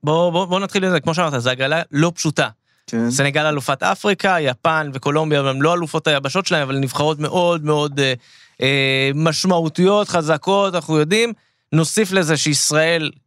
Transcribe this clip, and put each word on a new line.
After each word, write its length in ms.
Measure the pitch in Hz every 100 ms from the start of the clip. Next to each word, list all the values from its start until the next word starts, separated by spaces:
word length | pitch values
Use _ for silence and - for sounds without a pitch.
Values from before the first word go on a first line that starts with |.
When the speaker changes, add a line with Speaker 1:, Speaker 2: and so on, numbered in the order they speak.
Speaker 1:
בוא, 260 | 147 160 175
בוא, 140 | 170
בוא 160 | 185 180
נתחיל 240 | 196 -
עם 60 | 190
זה, 100 | 175
כמו 140 | 151
שאמרת, 280 | 160 170 139
זו 80 | 120
הגרלה 320 | 127 135 156 165
לא 200 | 143 165
פשוטה. 340 | 170 160 - 131 110 _ _ -
Speaker 2:
כן. 200 | 117 117
Speaker 1:
סנגל 360 | 131 139 143 151
אלופת 360 | 151 131 139
אפריקה, 540 | 180 190 208 196 196 180
יפן 500 | 143 123 170 160 151
וקולומביה, 460 | 135 143 147 156 147
הם 220 | 139 135
לא 120 | 147
אלופות 320 | 175 165 165 156
היבשות 400 | 143 139 180 190
שלהם, 160 | 170
אבל 160 | 139 135
נבחרות 400 | 139 - 151 156
מאוד 460 | 151 185 175 170
מאוד, 360 | 151 151 147 139
אה, 140 | 139 123 _ - - _
אה, 480 | 127 139 135 135 135
משמעותיות, 960 | 139 160 156 190 175 165 151 180 208 202
חזקות, 680 | 180 156 156 - 196 196
אנחנו 240 | 180 165 156
יודעים. 340 | 151 214 233 220 _ _ _
נוסיף 400 | 151 165 - 208
לזה 240 | 190 160 156
שישראל 760 | 151 139 - 151 160 170 156 -